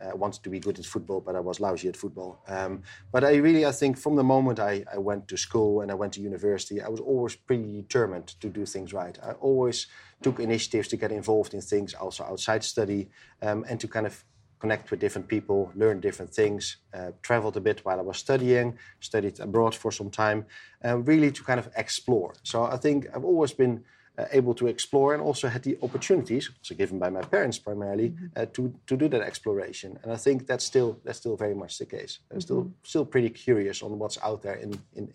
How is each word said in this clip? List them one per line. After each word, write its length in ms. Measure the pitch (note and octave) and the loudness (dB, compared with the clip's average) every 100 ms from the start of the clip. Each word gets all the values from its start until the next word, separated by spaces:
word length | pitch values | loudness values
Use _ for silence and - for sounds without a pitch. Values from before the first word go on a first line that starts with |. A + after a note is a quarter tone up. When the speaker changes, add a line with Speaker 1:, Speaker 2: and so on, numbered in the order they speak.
Speaker 1:
uh, 140 | F#2+ F#2+ | -10 -4
wanted 280 | G2+ G2+ | -4 -4
to 60 | F#2+ | -8
be 120 | F#2+ | -6
good 180 | G2 F#2 | -4 -6
at 60 | E2+ | -6
football, 340 | A2 E2 F#2+ | -8 -4 -6
but 160 | F#2 F#2 | -4 -4
I 60 | |
was 180 | F2+ F2 | -4 -2
lousy 300 | G2+ F2 F#2 | -2 -2 -4
at 80 | F2 | -6
football. 440 | G2+ F#2 F#2 F2 - | -10 -10 -12 -14 -10
Um, 360 | F#2+ F#2+ F#2+ F#2 - - | -6 -6 -8 -12 -20 -2
but 140 | B2+ C#3 | 2 6
I 100 | D3 | 6
really, 300 | D3+ E3 D3 | 8 6 4
I 80 | |
think 240 | C3 C#3 B2+ | 2 2 2
from 180 | D3+ D3 | 2 4
the 80 | |
moment 380 | C3 C3 C3 A2+ | 6 6 4 2
I, 240 | G#2 G2+ G2 | 0 -2 -4
I 60 | G2+ | -4
went 300 | G2 G2+ G2 | -2 -4 -4
to 100 | F#2 | -6
school 440 | - A#2 G#2+ G#2 | -2 2 4 2
and 100 | G2+ | 0
I 20 | |
went 200 | G2 G2+ | -4 -4
to 80 | G2+ | -6
university, 600 | G2+ F#2 G#2 G2 - G#2 | -8 -2 0 0 -2 -8
I 60 | G#2 | -6
was 140 | A2+ | -6
always 340 | A2 C3 A#2+ - | 0 0 0 -4
predetermined 920 | - B2 G#2+ G#2 G2+ B2 G#2 F2+ E2 - | -2 -2 -2 -8 -2 0 0 -2 -10 -12
to 80 | G#2+ | -10
do 180 | F#2+ G2+ | -6 -6
things 280 | G2 F#2+ | -6 -8
right. 260 | G2+ F2 - | -8 -8 -10
I 120 | G2+ | -10
always 540 | A#2+ C3+ C3 B2 A#2 - - - - | -2 2 4 4 0 -6 -14 -20 -4
took 160 | C3+ C3 | -2 0
initiatives 480 | A2+ A2+ - A2 G2 | 2 0 0 -2 0
to 100 | G#2 | -2
get 140 | G#2+ | -2
involved 420 | G#2+ G#2 G#2+ G2+ | -2 2 2 2
in 60 | G2+ | -4
things 340 | F2+ G#2 G2 | 0 0 0
also 300 | - F#2+ - | -6 -8 -8
outside 400 | - F#2 - A2 | -8 -4 0 0
study, 460 | - - G2+ G2+ G2 _ - - | 0 -2 0 0 -4 _ -20 -8
um, 240 | G#2+ G#2 A#2+ | -4 -2 -4
and 100 | A#2 | -6
to 80 | G#2+ | -4
kind 180 | A2+ G#2+ | -4 -4
of 160 | - _ _ _ _ | -6 _ _ _ _
connect 320 | A2 G#2+ - | -2 -2 -2
with 80 | F#2+ | -2
different 260 | G2+ G#2 F#2 | -2 -2 -2
people, 460 | G#2+ G2+ G2 F2+ | -2 2 2 0
learn 280 | F#2 A2 G2 | 2 2 4
different 280 | G2 - F2 | 0 -4 -4
things, 420 | - G#2+ G2+ - - _ | 2 2 2 -6 -10 _
uh, 180 | F#2 F2+ - | -10 -10 -8
traveled 340 | - A#2+ G#2+ G2+ | 0 2 2 0
a 60 | |
bit 180 | G2 G#2 G2 | 0 0 0
while 120 | F#2 | -2
I 40 | |
was 160 | F#2 F#2 | -2 -6
studying, 600 | - C#3 B2 B2 A#2+ A#2+ - - | 0 2 4 4 2 -4 -14 -20
studied 400 | - G#2+ G2+ - | -4 -2 -2 -4
abroad 340 | G#2 G#2+ A2+ | -2 2 2
for 160 | A2+ A2 | 0 -6
some 200 | - G2 | -6 -6
time, 360 | G2+ G#2+ G#2+ G#2+ - - _ | 0 2 2 -2 -14 -20 _
uh, 140 | A#2+ A#2+ | -2 0
really 340 | B2 D#3 D3 | 4 6 6
to 120 | C3+ - | 2 0
kind 160 | B2 | 0
of 80 | A#2 - | 0 -6
explore. 560 | G#2+ - - A#2 F2 - | -6 -4 2 2 0 -8
So 220 | - A#2 A#2 | -4 0 0
I 100 | C3 | 2
think 320 | D3+ C#3+ - C3+ | 2 2 0 -4
I've 80 | |
always 300 | D#3+ E3+ C#3+ | 2 4 4
been, 320 | - B2+ A2+ - _ _ - | 4 2 2 -6 _ _ -8
uh, 80 | A2 | 2
able 200 | C#3 B2 A#2 | 4 4 2
to 120 | A#2+ | 0
explore 460 | - - C#3+ C#3 | 0 0 2 4
and 100 | D3 | 2
also 240 | D3+ C3 C3 | 0 0 -2
had 160 | A#2+ | -2
the 140 | C3+ - | -2 -2
opportunities, 680 | B2+ C3 - F#3 - A#2+ - - | -2 -2 2 2 2 -2 -2 -10
also 160 | - E2 | -10 -4
given 240 | F#2+ F#2+ | -2 0
by 100 | F2+ | -2
my 120 | F#2+ | -2
parents 360 | F2 G3+ D3 A2 | 0 2 2 -2
primarily, 520 | - G#2 G2+ G2+ A#2 | -6 -6 -4 0 0
Speaker 2:
Mm-hmm. 160 | E3 F3 - | -2 -10 -6
Speaker 1:
uh, 120 | A2 | -6
to, 300 | - B2+ B2 - | -4 -6 -6 -2
to 100 | C3 | 2
do 100 | D3+ | 2
that 140 | B2+ | 2
exploration. 760 | G2+ - A2 G2 F#2 - F#2+ - | -2 -6 -2 -2 -4 -8 -14 -12
And 80 | A2+ | -8
I 60 | A2+ | -2
think 280 | C#3 C3 C3 | 2 2 2
that's 200 | B2+ - | -2 2
still, 340 | C3 A#2 G#2+ - | 2 2 0 -8
that's 140 | A#2 | -8
still 180 | A#2+ G#2 | -4 -2
very 180 | G#2+ G2+ | -2 -2
much 220 | F2 - | -6 -10
the 80 | - | -10
case. 340 | G#2 F#2+ - _ | -10 -12 -16 _
I'm 120 | F#3+ | -10
still, 220 | F3 C3 | -4 -2
Speaker 2:
Mm-hmm. 200 | - - | -2 -8
Speaker 1:
still 220 | - D#3+ C#3 | -4 -2 2
pretty 240 | C3 A2+ | 2 2
curious 520 | - - A2+ G2 F#2+ | 0 2 2 2 -4
on 160 | G#2 G#2 | -8 -6
what's 200 | G#2+ - | -6 -6
out 200 | G#2+ G#2+ | -6 -6
there 140 | G2+ G2+ | -6 -8
in, 220 | G#2+ G2+ - | -8 -10 -12
in, 160 | - G#2 | -12 -12